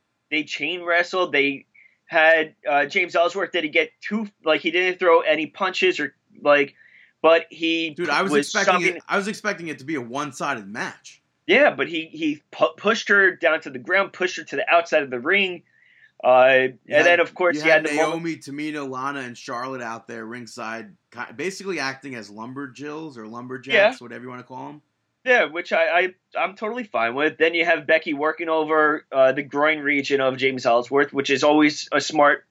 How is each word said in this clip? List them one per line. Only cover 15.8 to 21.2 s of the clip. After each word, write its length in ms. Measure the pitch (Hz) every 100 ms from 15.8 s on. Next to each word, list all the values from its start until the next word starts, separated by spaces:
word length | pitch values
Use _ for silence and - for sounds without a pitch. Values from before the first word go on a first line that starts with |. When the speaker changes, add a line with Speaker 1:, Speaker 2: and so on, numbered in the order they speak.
| _ _ _ _
Speaker 1:
Uh, 240 | 120 127 127
Speaker 2:
You 220 | 131 131 131 -
Speaker 1:
and 100 | 147
Speaker 2:
had, 80 | 165
Speaker 1:
then, 140 | 175
of 140 | 170
course, 240 | - 180 151
Speaker 2:
you 60 |
Speaker 1:
he 60 | 156
Speaker 2:
had 180 | 156 156
Speaker 1:
had 100 | 147
the 40 |
moment 440 | 160 165 165 156 143
Speaker 2:
Naomi, 240 | 143 151
Tamina, 180 | 151 139
Lana, 320 | 131 135 143
and 160 | 127 117
Charlotte 440 | - 131 131 131
out 260 | 117 117 -
there 180 | 117 110
ringside, 720 | 120 113 - 113 113 107 85 _
ki-, 220 | 120